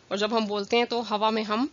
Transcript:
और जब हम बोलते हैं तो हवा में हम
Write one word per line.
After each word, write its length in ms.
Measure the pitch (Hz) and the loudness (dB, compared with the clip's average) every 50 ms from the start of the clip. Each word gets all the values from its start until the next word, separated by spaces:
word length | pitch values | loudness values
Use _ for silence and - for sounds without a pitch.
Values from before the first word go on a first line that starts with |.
| _ - | _ -6
और 60 | 185 202 | -4 -2
जब 160 | 208 214 233 | 0 0 0
हम 140 | 226 220 202 | 0 0 0
बोलते 300 | 208 208 202 202 233 233 | -2 -4 -2 2 2 2
हैं 100 | 240 233 | 2 2
तो 140 | 240 233 | 0 -4
हवा 300 | 240 208 214 202 208 220 | -4 -2 -2 0 2 2
में 120 | 220 220 220 | 2 0 0
हम 260 | 202 208 220 262 311 | -2 -2 -2 -2 -2